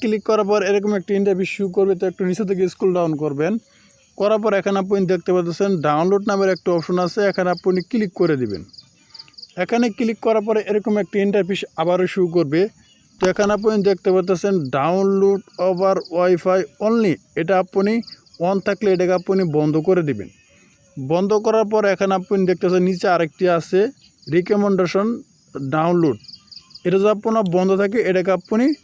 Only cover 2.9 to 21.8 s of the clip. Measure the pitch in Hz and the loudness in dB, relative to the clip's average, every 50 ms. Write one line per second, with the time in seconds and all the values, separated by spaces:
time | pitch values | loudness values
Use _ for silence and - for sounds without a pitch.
2.9 | 180 180 175 165 156 139 151 151 143 139 151 170 214 233 - _ _ _ _ _ | 2 2 0 0 -2 -2 -2 -4 -2 -2 -2 -2 -2 -4 -6 _ _ _ _ _
3.9 | _ _ _ _ - - 196 208 220 220 208 220 196 196 175 202 196 196 196 190 | _ _ _ _ -6 -2 0 0 0 2 0 0 0 0 0 0 -2 -2 0 0
4.9 | 208 196 190 175 185 170 165 - 180 180 175 170 165 - 196 202 196 170 139 151 | 0 0 2 0 0 -2 0 0 0 0 0 -2 -2 -2 -2 0 0 0 0 0
5.9 | 147 151 165 185 196 202 196 214 202 196 196 190 185 170 - 190 175 170 151 - | 0 2 2 2 2 0 0 0 -2 0 2 0 0 0 -2 -2 -2 -2 -2 -2
6.9 | 185 180 180 170 - 220 208 196 175 - 185 180 175 175 - 190 185 185 170 - | -2 -2 -2 -2 -2 0 0 0 0 0 0 -2 -2 -2 0 0 0 0 -2 -2
7.9 | - 233 214 180 - - 180 170 156 135 123 107 101 90 98 - _ - - _ | -2 -2 -2 -2 -2 0 0 0 2 0 -2 -4 -6 -8 -10 -14 _ -20 -20 _
8.9 | _ _ _ _ - - - - _ - - - - 180 180 - 240 233 240 240 | _ _ _ _ -20 -20 -20 -20 _ -20 -20 -14 -8 -6 -4 -2 0 0 0 0
9.9 | 202 - 262 220 226 - - 233 220 220 208 220 220 220 202 190 208 214 196 226 | 0 -2 -2 -2 -2 -2 0 0 0 0 0 0 -2 -2 0 0 -2 -2 0 0
10.9 | 208 208 196 - - 202 196 202 196 208 185 175 202 180 - - - - 160 170 | -2 -2 -2 -2 -2 0 0 2 2 0 0 0 -4 -6 -6 -8 -6 -4 0 0
11.9 | 180 185 185 175 - 196 180 175 160 175 165 139 143 165 190 214 - _ - _ | 2 0 0 -2 0 0 -2 0 2 0 0 0 0 0 0 -2 -4 _ -20 _
12.9 | _ _ _ _ _ - - 185 185 - 208 202 208 202 208 220 220 208 185 202 | _ _ _ _ _ -4 -2 -2 0 2 0 0 0 0 0 0 0 2 2 0
13.9 | 196 175 - 196 185 185 180 180 190 165 - 202 196 185 147 127 127 143 139 160 | 0 0 0 0 0 0 2 0 -2 -2 0 0 0 0 -2 -2 -2 -2 0 0
14.9 | 180 190 196 196 196 196 196 196 196 190 - - _ - 180 185 185 175 190 190 | 0 0 2 2 2 2 2 2 2 0 -4 -10 _ -2 0 0 0 2 2 0
15.9 | 190 190 190 - 165 170 180 185 180 165 - 185 185 190 170 - - - 208 214 | 0 0 -2 -4 -2 0 2 2 2 2 2 2 0 0 0 -2 -6 -4 -2 0
16.9 | 226 233 220 196 143 - _ _ - - 165 165 196 185 185 - - 196 196 202 | 2 2 2 2 0 -2 _ _ -6 -4 -2 0 2 0 0 0 0 0 0 0
17.9 | 226 233 220 - - - _ _ _ - 165 180 196 196 - 214 202 - 220 196 | 0 -2 -4 -6 -14 -20 _ _ _ -4 -2 -2 -2 -2 -2 -2 -4 -2 0 0
18.9 | 185 175 180 175 185 180 180 - 190 190 190 170 143 151 151 156 151 156 156 185 | 2 2 2 0 0 0 0 -2 -2 0 0 0 0 0 0 2 0 0 2 2
19.9 | 190 180 170 143 131 104 92 - - _ _ _ _ _ _ _ _ _ _ _ | 2 2 2 -2 -4 -6 -8 -14 -16 _ _ _ _ _ _ _ _ _ _ _
20.9 | - - 135 135 160 175 190 202 214 208 214 220 220 220 220 208 220 214 | -14 -10 -6 -2 -2 0 0 2 0 0 0 2 2 2 0 2 0 0